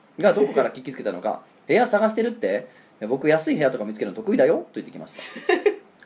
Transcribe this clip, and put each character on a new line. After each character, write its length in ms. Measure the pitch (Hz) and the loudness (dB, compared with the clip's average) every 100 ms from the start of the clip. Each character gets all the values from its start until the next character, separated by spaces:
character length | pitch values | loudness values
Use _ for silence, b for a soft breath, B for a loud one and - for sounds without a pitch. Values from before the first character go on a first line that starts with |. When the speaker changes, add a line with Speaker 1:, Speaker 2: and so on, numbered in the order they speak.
| _ - | _ 0
Speaker 1:
が 160 | 190 | 2
ど 120 | 170 139 | 4 2
こ 60 | |
か 100 | - | 2
ら 80 | 117 | 0
聞 120 | 131 | -2
き 100 | 127 | -10
つ 40 | 131 | -8
け 60 | |
た 100 | 107 | -6
の 80 | 90 | -4
か、「 220 | 104 85 - _ | -4 -4 -8 _
Speaker 2:
<laughs> 60 | - | 0
Speaker 1:
部 60 | |
屋 140 | 175 240 | 2 4
探 220 | 214 220 | 2 2
し 40 | |
て 80 | 220 | 2
る 60 | 233 | -2
っ 20 | |
て？ 360 | 233 101 101 - B B _ | -2 -2 -2 -6 B B _
い 40 | |
や、 40 | 107 | -4
僕 200 | 135 151 | -2 2
安 240 | 156 156 | 2 2
い 40 | 262 | 0
部 60 | |
屋 80 | 135 | 0
と 80 | 123 | 0
か 60 | |
見 100 | 104 | -6
つ 40 | 110 | -6
け 60 | |
る 60 | 107 | -6
の 60 | 92 | -4
得 180 | 147 | -2
意 20 | 247 | 4
だ 80 | |
よ」 220 | 135 190 - | 4 2 -2
と 80 | - | -10
言 40 | |
っ 20 | - | -12
て 60 | |
き 60 | - | -14
ま 80 | 78 | -16
し 80 | |
た。 80 | - - - - | -14 -14 -6 -2
Speaker 2:
<laughs> 340 | - 403 - - _ | 0 0 -2 -8 _